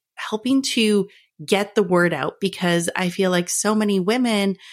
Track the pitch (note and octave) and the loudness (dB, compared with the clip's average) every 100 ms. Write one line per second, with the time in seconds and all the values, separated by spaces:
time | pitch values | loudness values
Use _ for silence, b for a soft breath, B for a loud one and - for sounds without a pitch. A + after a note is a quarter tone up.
0 | _ - - G#3+ B3 C4+ C4+ A#3+ G#3+ G#3 | _ -14 -8 -4 0 0 2 2 4 2
1 | F#3 B B - D3+ F#3+ G3+ A3 F3+ F3+ | 0 B B -16 -4 -2 0 0 2 2
2 | F3 D3+ C#3+ - F#3+ - F3 E3+ E3+ - | 2 0 -6 -4 -6 -2 0 0 0 -2
3 | F3+ F3 F#3 F3+ F3 - G#3 A3 G#3 G3 | -4 0 0 0 -2 -2 0 0 2 0
4 | F3+ B3 A#3+ G#3 G3 F#3 B | 0 0 0 0 0 -2 B